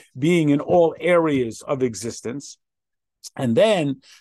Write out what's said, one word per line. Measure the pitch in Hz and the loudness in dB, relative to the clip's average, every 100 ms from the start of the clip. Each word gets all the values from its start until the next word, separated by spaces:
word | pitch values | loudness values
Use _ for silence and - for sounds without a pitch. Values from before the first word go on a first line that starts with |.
| _ 127 | _ -4
being | 151 175 151 | 0 2 2
in | 143 | 0
all | 135 175 165 - | 2 2 2 0
areas | 170 175 160 139 117 104 | 0 2 2 0 -2 -6
of | - 143 | -6 -2
existence. | 127 107 117 - 110 139 - - _ _ _ _ _ _ - - | -2 -4 -10 -10 -10 -12 -14 -20 _ _ _ _ _ _ -18 -6
And | 131 117 | 0 2
then, | 214 196 143 131 _ - | 4 2 0 -4 _ -20